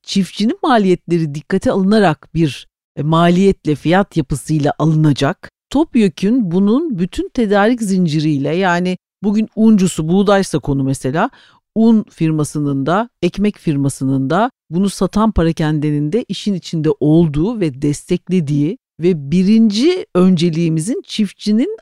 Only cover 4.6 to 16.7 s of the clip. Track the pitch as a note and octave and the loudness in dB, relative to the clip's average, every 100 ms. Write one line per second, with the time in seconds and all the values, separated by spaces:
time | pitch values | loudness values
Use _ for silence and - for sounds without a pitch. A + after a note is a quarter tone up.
4.6 | C#3+ - D#3 D#3 D#3 C3+ C#3+ - - _ | 0 0 0 2 2 2 -2 -4 -14 _
5.6 | _ C4+ E4 B3 G3+ - F#3+ B3+ F#3 F3+ | _ -2 0 2 0 0 -2 0 0 0
6.6 | G3+ B3+ E4+ F3 F#3 - F#4 - G#3 G3+ | 2 0 -2 -4 -4 -6 -6 -4 0 2
7.6 | G#3+ A#3+ G3+ F#3+ E3+ D3+ D#3 C#3 C#3+ F3 | 2 0 0 0 0 0 0 -2 -2 -2
8.6 | F#3 F3 F3+ F3+ _ _ G#3 G#3 A3 - | 0 0 -2 -6 _ _ -2 -2 -2 2
9.6 | A3 G#3+ F#3 - D#3 F#3+ G3+ G3 F#3+ D3+ | 4 4 2 -2 0 2 2 2 0 -4
10.6 | - C#3 C3+ C3+ C3 D#3 A#3+ - _ _ | -2 -2 -2 -4 -4 -2 -4 -6 _ _
11.6 | _ G#3+ A3+ A3 - - D#3+ D#3 D3 D#3 | _ 2 4 4 0 -4 -2 0 -2 -2
12.6 | C#3+ C#3 C3+ F#3+ A#3+ _ F3 - G#3 - | -2 -2 -2 -2 -4 _ -4 -2 -2 -2
13.6 | E3+ C#3 C#3 - C3+ C3+ C3+ F3 B3 - | -2 0 -2 -2 -2 -2 0 0 -2 -6
14.6 | _ E3 G3 - F#3 G#3 A3 F#3 E3 D#3+ | _ -2 -2 -2 -2 0 0 2 0 0
15.6 | D#3 D3+ D3+ D3 D3+ G#3+ - F#3 G#3+ F3+ | -2 0 0 -2 -2 -4 -4 -6 -6 -6
16.6 | - | -6